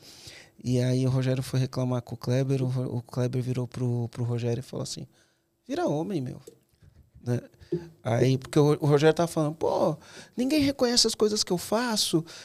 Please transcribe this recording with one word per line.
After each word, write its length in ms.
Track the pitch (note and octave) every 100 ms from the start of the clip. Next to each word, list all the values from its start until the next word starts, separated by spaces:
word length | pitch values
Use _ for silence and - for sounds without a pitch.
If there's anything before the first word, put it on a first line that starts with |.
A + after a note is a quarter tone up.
| - - - - - -
e 180 | A#2+ B2
aí 240 | B2 B2+ C3
o 40 |
Rogério 320 | C3 C3 C3
foi 160 | C3 C3
reclamar 440 | C3 C3+ B2+ B2
com 120 | -
o 40 | B2
Kleber, 440 | - B2 C3+ C3+
o 40 | B2+
Ro-, 300 | B2+ B2+ A#2+
o 40 |
Kleber 400 | - - B2 B2+
virou 240 | A#2+ B2+ B2
pro, 400 | - B2+ A#2+ A2+
pro 120 | -
Rogério 380 | A#2+ A#2+ A#2+ A#2+
e 20 |
falou 220 | B2+ B2+
assim, 220 | B2+ - C3 _ _ _ _ _ -
"Vira 220 | C#4+ E4
homem, 320 | D3 F3 F#3
meu." 200 | B2 - - - _ _ - - _ - -
Né? 140 | A#2+ - _ - - - -
Aí, 340 | - A#2 B2+ C3
porque 220 | C3 -
o, 180 | D3 D3
o 60 | D3
Rogério 280 | D3 D#3
tava 140 | D#3+ E3+
falando, 260 | - D3
"Pô, 420 | D#3+ - - G3 D3+ - - - -
ninguém 240 | B3+ D4+
reconhece 460 | C#4 C#4 B3 A#3+ A3+
as 80 |
coisas 300 | - G#3+ G#3
que 80 | -
eu 60 | F3
faço, 680 | - G#3+ B3 G#3+ - E3 E3 -